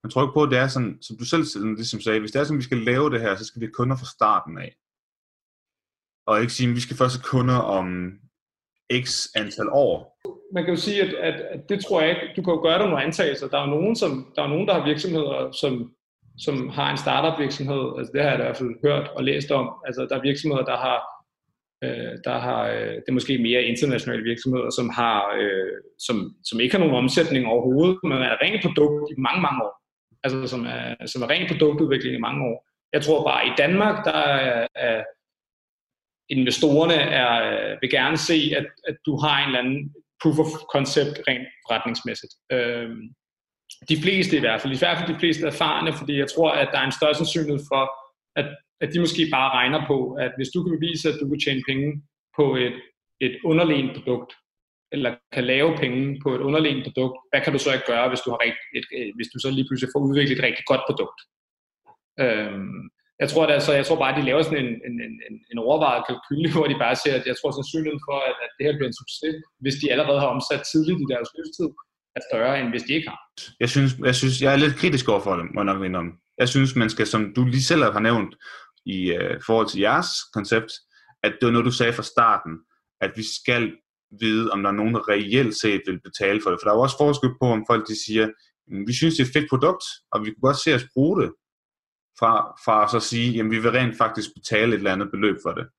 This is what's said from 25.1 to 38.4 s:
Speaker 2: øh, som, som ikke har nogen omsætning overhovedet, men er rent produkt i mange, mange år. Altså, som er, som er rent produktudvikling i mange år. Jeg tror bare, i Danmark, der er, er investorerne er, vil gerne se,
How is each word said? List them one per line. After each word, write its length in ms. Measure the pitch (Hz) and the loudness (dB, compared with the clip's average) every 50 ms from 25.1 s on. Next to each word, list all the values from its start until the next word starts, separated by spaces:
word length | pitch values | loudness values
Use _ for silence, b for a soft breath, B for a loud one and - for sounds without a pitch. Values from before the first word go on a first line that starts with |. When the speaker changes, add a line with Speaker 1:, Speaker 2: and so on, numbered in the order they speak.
| 110 104 101 101 104 107 | 2 2 0 0 0 0
Speaker 2:
øh, 340 | 104 101 98 95 92 95 95 98 - - _ _ | 0 0 0 0 -2 -4 -6 -10 -12 -20 _ _
som, 360 | - - 123 104 95 - - _ _ | -4 -2 -2 -2 -2 -6 -10 _ _
som 140 | - 113 113 | -8 -2 0
ikke 160 | 123 131 - | 0 2 4
har 80 | 196 180 | 4 4
nogen 200 | 156 131 123 123 | 4 4 4 2
omsætning 440 | 131 - 180 165 156 139 131 127 113 | 2 4 2 2 4 2 0 2 2
overhovedet, 520 | 113 123 120 131 127 139 160 180 185 185 - | 2 2 4 4 4 6 6 4 4 2 0
men 140 | 160 135 131 | -2 0 0
er 240 | 127 120 113 - 139 | 0 0 0 2 0
rent 180 | 180 214 208 - | 0 0 0 -2
produkt 460 | 185 170 156 147 147 147 147 147 151 | 0 2 4 4 4 4 0 -4 -6
i 40 | 156 131 131 123 | -6 -2 -2 0
mange, 140 | 151 185 | 0 0
mange 220 | 175 143 131 131 110 | 0 0 0 -2 -4
år. 100 | 104 - _ _ _ _ _ _ _ _ _ - | -4 -6 _ _ _ _ _ _ _ _ _ -6
Altså, 240 | 135 131 135 131 123 | -4 -4 -4 -4 -6
som 180 | 127 123 117 | -6 -6 -6
er, 400 | 120 120 120 120 120 117 - 120 | -6 -6 -6 -8 -8 -10 -10 -10
som 160 | 117 - 131 | -10 -6 -6
er 80 | 120 117 | -2 0
rent 220 | 147 170 185 - | 0 -2 0 -2
produktudvikling 640 | 165 147 160 151 147 147 160 143 139 131 135 131 127 | 2 4 4 4 4 2 0 2 2 0 -2 -4 -4
i 100 | 120 117 113 | -4 -4 -4
mange 140 | 139 143 139 120 | -4 -2 -2 -4
år. 180 | 113 113 _ _ _ _ _ _ - | -4 -6 _ _ _ _ _ _ -4
Jeg 80 | 147 | -2
tror 220 | 147 147 160 143 - | 2 2 2 2 2
bare, 240 | 143 135 127 120 117 | 0 0 2 0 0
i 40 | - - | 2 2
Danmark, 480 | 143 156 180 196 208 214 202 - - | 2 4 4 4 2 2 2 0 -2
der 160 | 165 156 156 151 143 143 135 135 131 | 0 0 2 2 2 2 2 2 0
er, 160 | 120 117 117 123 _ | 0 0 -2 -4 _
er 280 | - 131 120 113 110 107 - - _ _ _ _ _ _ _ _ _ _ _ _ _ _ _ _ _ _ _ _ _ _ _ | -4 -2 0 0 -2 -4 -8 -14 _ _ _ _ _ _ _ _ _ _ _ _ _ _ _ _ _ _ _ _ _ _ _
investorerne 640 | 139 135 127 127 - - - 151 139 151 160 170 170 | 0 2 2 2 2 2 4 4 6 6 6 6 4
er, 360 | 156 139 - 143 139 127 120 117 117 113 110 107 104 107 104 107 - | 4 4 2 2 2 4 4 2 2 2 0 -2 -2 -2 -4 -4 -4
vil 80 | - 127 | -2 0
gerne 280 | - 127 127 139 160 156 | 2 2 2 2 0 0
se, 360 | - - 170 160 | 0 2 2 2